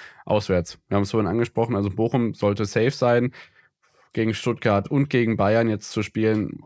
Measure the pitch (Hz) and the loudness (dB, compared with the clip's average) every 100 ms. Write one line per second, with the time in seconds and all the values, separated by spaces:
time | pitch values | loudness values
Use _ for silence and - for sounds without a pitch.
0 | - - - 104 - 90 82 - - 101 | -20 -14 -2 -2 2 0 -2 -10 -2 0
1 | 98 113 95 113 117 - 117 101 101 95 | 0 0 0 0 -2 -2 -2 0 -2 -2
2 | 113 131 113 - 104 101 104 113 120 - | 0 0 -2 0 -2 0 -2 0 0 2
3 | 123 120 123 - - _ _ _ _ _ | 2 2 0 -4 -20 _ _ _ _ _
4 | _ 113 110 104 127 117 113 101 104 143 | _ -2 -2 -2 -4 0 2 2 2 0
5 | 139 127 113 104 101 113 117 104 - 113 | 0 0 2 2 2 2 2 -2 -4 -6
6 | 104 113 110 107 87 - | -4 0 0 0 -2 -8